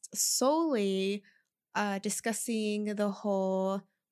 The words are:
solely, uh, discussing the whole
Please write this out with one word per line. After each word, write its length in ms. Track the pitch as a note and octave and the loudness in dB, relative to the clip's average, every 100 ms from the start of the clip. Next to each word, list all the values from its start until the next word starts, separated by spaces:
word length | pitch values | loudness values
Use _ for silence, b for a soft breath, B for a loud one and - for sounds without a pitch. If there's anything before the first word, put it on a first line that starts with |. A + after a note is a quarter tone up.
| - | -8
solely, 1080 | G#3 - - B3+ D#4 E4 A#3 G3 F#3+ F#3+ G#3 - b b _ _ | -2 0 2 4 4 2 2 2 0 0 -2 -8 b b _ _
uh, 240 | - G#3 G3 | -2 -2 -2
discussing 960 | G#3 - A#3 G#3 - A3 G#3+ G#3 G#3 | -2 -4 -4 -4 -2 -2 0 -2 -2
the 160 | G#3 G#3 | -2 -2
whole 720 | G3 G#3 G3 F#3+ F#3+ F#3+ G3 - _ _ | -2 -2 0 2 2 0 -2 -6 _ _